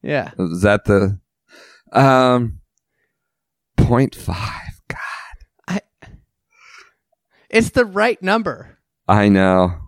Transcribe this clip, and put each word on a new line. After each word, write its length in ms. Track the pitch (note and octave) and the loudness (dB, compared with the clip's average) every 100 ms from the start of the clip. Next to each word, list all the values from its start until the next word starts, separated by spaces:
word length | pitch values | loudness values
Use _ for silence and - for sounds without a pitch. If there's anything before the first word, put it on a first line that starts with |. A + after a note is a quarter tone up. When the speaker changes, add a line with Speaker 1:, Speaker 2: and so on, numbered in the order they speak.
Speaker 1:
Yeah. 300 | B2+ C#3+ F#2+ - | -6 -6 -6 -6
Speaker 2:
Is 240 | F#2 F2 | -6 0
that 220 | G2+ G#2 - | 2 2 2
the, 340 | G2+ G2 G2+ _ _ _ - - _ _ | 0 0 -4 _ _ _ -20 -20 _ _
um, 680 | - C3+ C3 B2+ B2 A#2+ - _ _ _ _ _ _ _ _ _ _ _ - | 2 4 4 4 2 -2 -8 _ _ _ _ _ _ _ _ _ _ _ -2
point 380 | - A#2+ C3+ - | 0 2 0 -4
five? 680 | - F2 - - - - _ | -10 -8 -10 -12 -16 -20 _
God. 120 | - - - - - _ _ - | -14 -14 -16 -18 -20 _ _ -8
Speaker 1:
I, 140 | F#3 _ _ - - _ _ _ _ - - _ _ _ _ _ _ _ | -8 _ _ -20 -20 _ _ _ _ -20 -20 _ _ _ _ _ _ _
it's 220 | A3 A3+ | 0 0
the 140 | - A3+ | 0 -2
right 360 | F#3+ A3+ - | 0 -2 -2
number. 560 | F#3 A3 G3 F2 A2+ _ _ _ - | -2 -2 -2 -10 -16 _ _ _ 0
Speaker 2:
I 220 | G#2 G#2 | 2 4
know. 440 | F#2+ F#2+ F#2 F#2 F2 | 4 4 4 2 -2